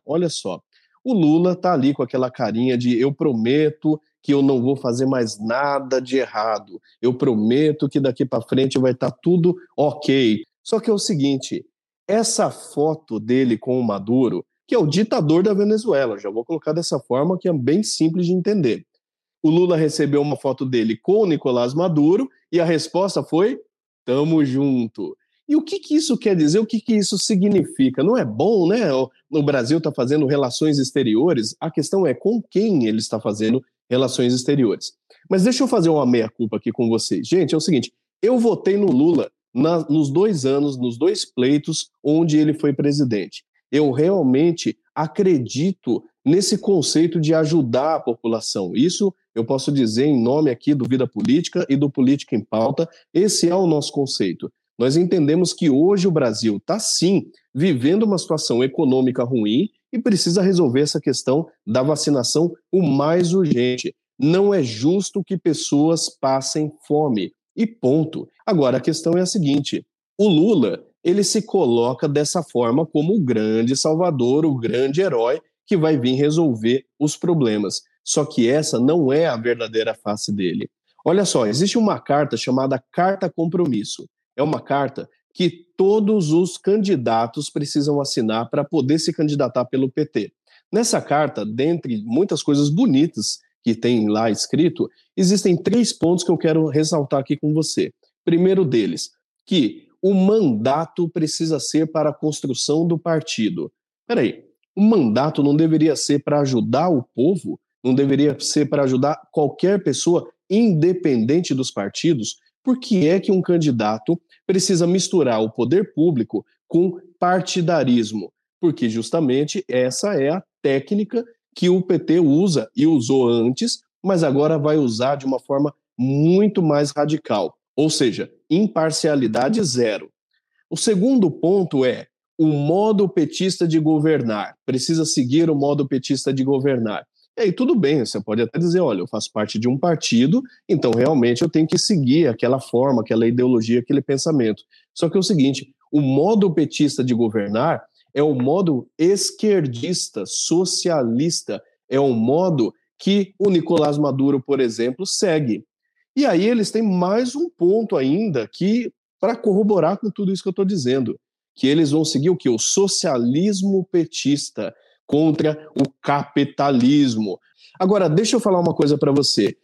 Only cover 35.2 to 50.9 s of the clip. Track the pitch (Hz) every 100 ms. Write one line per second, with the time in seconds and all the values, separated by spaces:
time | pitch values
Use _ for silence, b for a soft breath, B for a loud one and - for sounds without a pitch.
35.2 | b 190 220 247 269 226 165 151 127 120
36.2 | 110 - 110 107 117 110 113 113 - 101
37.2 | 120 175 151 156 156 135 - _ _ _
38.2 | 214 254 226 180 190 202 196 131 160 143
39.2 | 101 _ _ 120 156 170 156 156 139 151
40.2 | 214 165 131 139 147 127 123 113 175 208
41.2 | - - 127 147 156 156 - _ 139 156
42.2 | 170 151 151 151 147 139 143 143 131 104
43.2 | 85 - - _ _ 143 147 127 170 196
44.2 | 135 131 170 165 - - _ - 156 -
45.2 | 190 151 117 127 185 185 131 110 - _
46.2 | 131 175 196 208 - 185 131 151 170 170
47.2 | 151 160 156 165 123 123 151 156 - 117
48.2 | 117 113 - 107 90 95 165 - 196 -
49.2 | _ 113 123 135 139 139 113 110 147 135
50.2 | 117 147 151 117 147 143 120